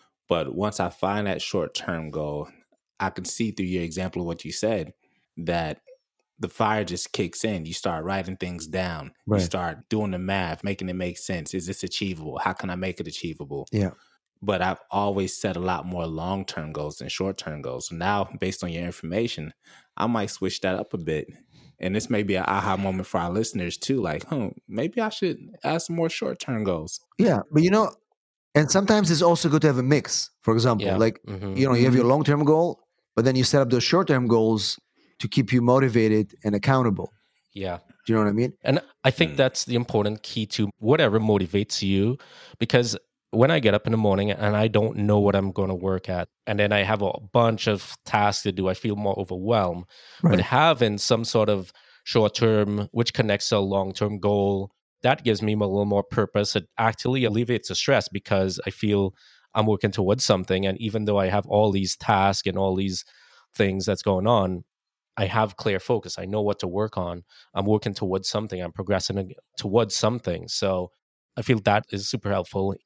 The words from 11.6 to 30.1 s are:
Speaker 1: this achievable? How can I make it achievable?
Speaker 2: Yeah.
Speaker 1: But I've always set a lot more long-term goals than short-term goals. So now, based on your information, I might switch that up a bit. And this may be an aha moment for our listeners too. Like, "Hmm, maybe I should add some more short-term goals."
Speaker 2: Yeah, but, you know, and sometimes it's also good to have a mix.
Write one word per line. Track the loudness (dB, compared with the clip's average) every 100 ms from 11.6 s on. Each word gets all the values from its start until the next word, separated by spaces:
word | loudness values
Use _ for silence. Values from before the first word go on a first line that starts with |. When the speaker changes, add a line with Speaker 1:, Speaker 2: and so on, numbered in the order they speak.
| -8
Speaker 1:
this | -8
achievable? | -8 -6 -6 -6 -10 -4
How | -4
can | -4 -6
I | -6
make | -6 -6
it | -10
achievable? | -10 -10 -10 -10 -10 -4
Speaker 2:
Yeah. | 0 0 -2 _ _ _ _
Speaker 1:
But | -4 -2
I've | -2 -4 -4
always | -2 0 0 -2 -4
set | -6 -4
a |
lot | -4 -4 -6
more | -6 -6
long-term | -6 -4 -6 -6 -10 -10
goals | -8 -8 -8
than | -10
short-term | -6 -4 -6 -10 -10
goals. | -8 -10 -10
So | -4
now, | -2 -2 -2 -4
based | -6 -6
on | -8
your | -6
information, | -8 -8 -6 -2 -2 -6 -12 -16 _ -20 _ -4
I | -2
might | -2 -4
switch | -4 -6 -2
that | -2 -2
up | -4
a | -8
bit. | -4 -4 -6 -16 _ _ -20 -8
And | -4 -4
this | -2
may | -2
be | 0 -2
an | 0
aha | 0 0 -2
moment | -2 -4 -4
for | -4
our | -2
listeners | -2 -4 -4 -6 -6
too. | -4 -2
Like, | -2 -4 -6
"Hmm, | -6 -6 -10 -10
maybe | -6 -4 -4
I | -6
should | -4 -4 -4 -12 -8
add | -4 -4
some | -2 -2
more | -2
short-term | -4 -6 -6 -6 -2 0
goals." | -2 -4 -12 _ 0
Speaker 2:
Yeah, | 2 2 2
but, | 4
you | 6
know, | 4 2 -4 _ _ _ _ _
and | 2 4
sometimes | 2 4 4 4
it's | 4
also | 4 4 4
good | 4
to | 4
have | 4
a |
mix. | 4 2 2